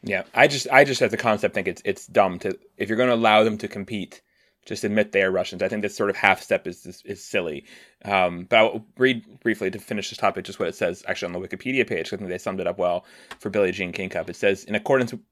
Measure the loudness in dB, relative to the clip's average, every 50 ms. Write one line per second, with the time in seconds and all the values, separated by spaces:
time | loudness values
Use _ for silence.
0 | -4 -2 -4 -4 -4 -2 4 6 6 6 6 -2 -2 4 6 6 6 6 4 0
1 | 0 0 0 0 0 0 0 2 0 -2 -2 -2 -4 -4 -6 -4 -4 -4 -4 -4
2 | -8 0 2 4 4 4 0 -4 -6 -6 -6 -6 _ _ _ -8 -4 -4 0 0
3 | 2 2 2 2 4 6 6 6 4 4 0 -4 -8 -10 -10 -10 -10 -8 -8 -8
4 | -8 -10 -14 -20 _ _ _ _ _ _ _ _ _ -12 -8 -4 -2 0 2 2
5 | 0 2 2 2 2 2 2 0 -2 -4 -4 -4 -4 -2 -2 -4 -4 -6 -2 -2
6 | -2 -2 0 2 4 4 4 4 0 -2 -2 -2 -2 -8 -14 -12 -16 -18 -18 -18
7 | _ -14 -14 -14 -12 -6 -4 -4 -4 -4 -6 -8 _ -16 -20 -20 -20 _ _ _
8 | -6 0 2 2 2 0 -2 -6 -4 2 4 4 6 4 2 -4 -12 _ _ 0
9 | 2 2 2 0 -8 -16 -20 -6 _ -4 -2 0 -2 -4 -4 -6 -10 -8 -8 -8
10 | -8 -10 -6 0 0 0 0 0 -10 -12 -6 -4 -4 -4 -2 -2 -4 -4 -4 -6
11 | -8 -8 -6 -6 -6 -8 -6 -8 -8 -10 -12 -10 -8 -4 -2 -2 -2 -2 -2 -6
12 | -6 -6 -8 -10 -8 -8 -8 -6 -6 -6 -6 -4 -4 -6 -2 -2 -2 -2 -2 -2
13 | _ _ -20 -20 -20 _ -20 _ -10 -4 0 0 0 0 0 -4 -6 -6 -6 -8
14 | -8 -6 -6 -6 -6 -6 -8 0 0 0 0 0 -6 -6 -6 -4 0 2 2 2
15 | 2 -2 -6 -14 _ _